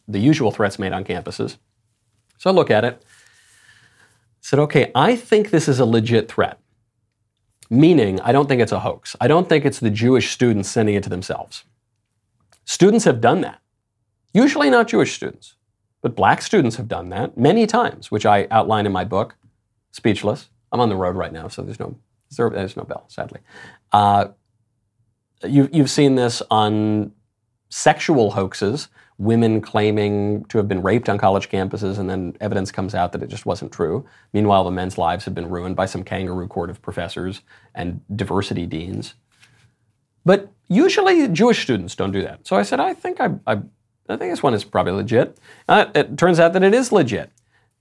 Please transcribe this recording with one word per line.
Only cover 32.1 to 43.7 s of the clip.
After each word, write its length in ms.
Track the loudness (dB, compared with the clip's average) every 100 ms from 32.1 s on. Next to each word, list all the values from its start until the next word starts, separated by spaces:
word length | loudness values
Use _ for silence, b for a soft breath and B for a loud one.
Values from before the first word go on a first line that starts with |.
| -6 -8 -8
evidence 300 | -6 -4 -6
comes 220 | -6 -6
out 200 | -4 -4
that 100 | -6
it 40 | -10
just 180 | -10 -8
wasn't 260 | -8 -8
true. 340 | -6 -4 -4 -8 b b
Meanwhile, 320 | -2 2 2 0
the 60 |
men's 260 | -4 -6 -4
lives 280 | -4 -4 -8
have 80 |
been 160 | -10 -8
ruined 260 | -8 -8 -4
by 100 | -4
some 180 | -6
kangaroo 440 | -8 -8 -6 -8 -8
court 220 | -8 -10
of 120 | -10
professors 600 | -12 -10 -10 -8 -10 -10 b b b
and 280 | -12 -10 -10 -10
diversity 520 | -8 -4 -4 -4 -6 -6
deans. 500 | -8 -8 -10 -12 _ _ b b b b b _ _ _ _ 2
But 260 | 2 0 _ -2
usually 600 | 2 2 2 2 2 2
Jewish 340 | 2 2 2
students 320 | 0 -4 -4 -6
don't 160 | -4
do 100 | -4
that. 220 | -6 -10 -2
So 120 | -2
I 60 |
said, 160 | 0 -2
"I 140 | -4
think 280 | -4 -10 -4
I, 100 | -4 -4 -4
I, 60 | -4 -6